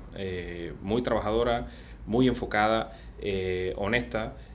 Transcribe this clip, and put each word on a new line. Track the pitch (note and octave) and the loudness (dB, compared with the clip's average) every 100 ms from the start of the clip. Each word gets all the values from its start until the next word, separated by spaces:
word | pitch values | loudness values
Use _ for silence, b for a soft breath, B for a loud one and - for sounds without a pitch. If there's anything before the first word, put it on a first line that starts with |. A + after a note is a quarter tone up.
| - G2 | -12 -8
eh, | F#2+ F2+ F2 F2 E2+ - | -6 -6 -6 -6 -8 -6
muy | G2 A#2+ | 0 0
trabajadora, | B2 A2 G#2 A2+ A#2+ A#2+ B2 B B B - | 2 2 2 2 2 0 -2 B B B 0
muy | A#2 B2+ | 4 4
enfocada, | A#2+ G2 G#2 G#2+ A2 A2+ B B - | 4 0 4 6 4 0 B B -6
eh, | G2+ F#2+ F#2 F2+ F#2 - | -2 0 0 0 0 0
honesta, | G2+ A#2+ A#2+ G#2+ A#2+ B B | 2 2 2 -2 -4 B B